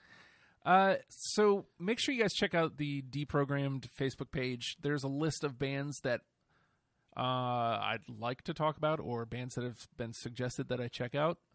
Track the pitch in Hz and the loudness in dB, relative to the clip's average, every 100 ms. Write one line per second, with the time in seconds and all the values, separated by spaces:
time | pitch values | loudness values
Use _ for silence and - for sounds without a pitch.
0 | - - - _ _ _ - 190 196 - | -20 -20 -20 _ _ _ 4 6 6 2
1 | - - - - 208 202 - - 180 240 | -2 -8 -2 4 6 6 0 -6 -2 0
2 | - 247 202 - - 170 160 135 147 143 | 0 2 2 2 2 2 2 0 -2 -4
3 | 131 139 147 143 139 139 139 135 - - | -4 -4 0 0 2 2 0 -2 -6 -2
4 | 135 - 127 151 127 123 120 - 143 147 | -2 -2 -6 -4 -2 -4 -6 -4 -2 0
5 | 135 139 160 - 147 123 139 139 147 - | -2 0 0 0 -4 -2 -2 -2 -4 -2
6 | 127 120 _ _ _ _ _ _ _ _ | 0 -2 _ _ _ _ _ _ _ _
7 | _ - 127 127 123 120 117 107 104 113 | _ -4 -2 0 0 2 2 0 0 -4
8 | - 110 120 135 - 156 156 151 156 156 | -6 -6 -4 -4 -6 0 0 2 0 0
9 | 117 117 113 120 127 123 123 107 - - | -2 -4 -4 -6 -6 -4 -6 -8 -14 -8
10 | 113 - 120 120 123 - 131 123 120 - | -8 -6 -8 -4 -4 -2 -4 -4 -4 -6
11 | 123 143 160 170 _ | -4 0 0 -2 _